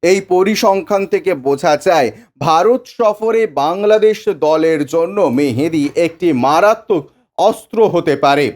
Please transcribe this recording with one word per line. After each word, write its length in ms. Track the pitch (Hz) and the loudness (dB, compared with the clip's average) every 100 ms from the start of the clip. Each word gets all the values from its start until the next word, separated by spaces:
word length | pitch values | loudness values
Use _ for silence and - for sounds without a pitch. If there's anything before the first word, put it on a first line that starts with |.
এই 160 | 170 196 190 | 2 0 0
পরিসংখ্যান 680 | 180 185 220 220 196 165 202 190 | 0 0 0 0 0 -2 -4 -2
থেকে 260 | 196 170 160 131 | -4 -2 -4 -2
বোঝা 280 | 139 175 147 - | -2 0 0 2
যায়, 220 | 165 123 104 - _ | 2 0 -4 -20 _
ভারত 420 | 147 160 190 254 - - | 0 2 2 0 -4 -2
সফরে 440 | 226 208 220 226 220 139 | -2 -2 -2 -2 -2 -2
বাংলাদেশ 560 | 143 180 208 214 214 214 - 170 151 | -4 -2 2 4 4 0 -4 -2 0
দলের 340 | 160 160 160 143 | 2 0 0 -2
জন্য 320 | 165 170 202 175 123 | -2 -2 0 0 0
মেহেদী 460 | 143 117 160 160 143 151 170 | -2 -2 -2 -2 -4 -2 -2
একটি 220 | 165 175 131 | -2 -2 0
মারাত্মক 600 | 127 156 202 220 - 185 143 _ _ - | 0 2 2 0 -2 -4 -4 _ _ -2
অস্ত্র 400 | 190 - - - 226 | -2 -2 -8 0 2
হতে 200 | 170 165 143 | 2 -2 0
পারে। 300 | 143 143 139 | 2 2 0